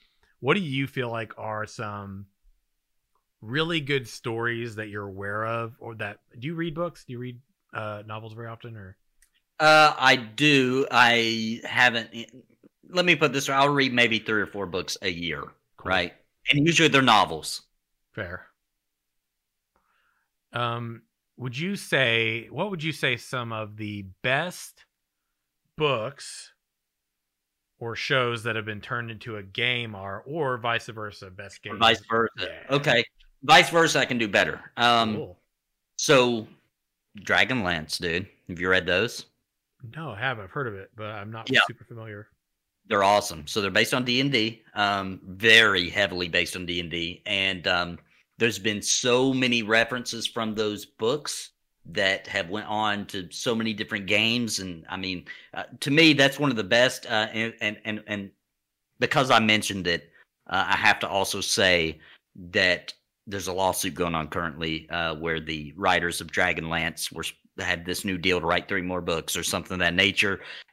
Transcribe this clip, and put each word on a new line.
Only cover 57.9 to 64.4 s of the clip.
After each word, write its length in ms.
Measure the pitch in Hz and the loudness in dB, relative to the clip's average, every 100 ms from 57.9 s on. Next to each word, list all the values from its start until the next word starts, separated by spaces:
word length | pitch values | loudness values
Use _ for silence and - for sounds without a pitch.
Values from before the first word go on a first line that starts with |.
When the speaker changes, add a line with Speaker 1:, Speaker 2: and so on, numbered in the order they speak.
| 107 104 | -8 -6
Speaker 2:
and 240 | 104 98 - _ _ _ _ _ _ | -8 -8 -16 _ _ _ _ _ _
because 320 | 123 151 131 | 0 2 6
I 80 | 117 | 6
mentioned 480 | 110 107 - 101 87 | 6 4 2 -2 -2
it, 240 | 82 - _ _ _ - | -2 -6 _ _ _ -4
uh, 160 | 92 90 | -2 0
I 80 | 95 | 2
have 220 | 107 98 | 4 2
to 80 | 95 | 0
also 320 | 95 95 101 | 0 0 -2
say 600 | - - 95 87 80 78 - - _ - 87 | -2 2 4 4 2 -4 -16 -20 _ -20 -4
that 440 | 101 92 87 - - _ _ - | 0 2 2 -4 -20 _ _ -10
there's 180 | 98 90 | -8 -4
a 40 | |
lawsuit 420 | 92 95 90 95 | 0 0 0 -4
going 220 | 76 85 82 | -2 -2 -2
on 100 | 76 | -4
currently, 600 | 92 | -4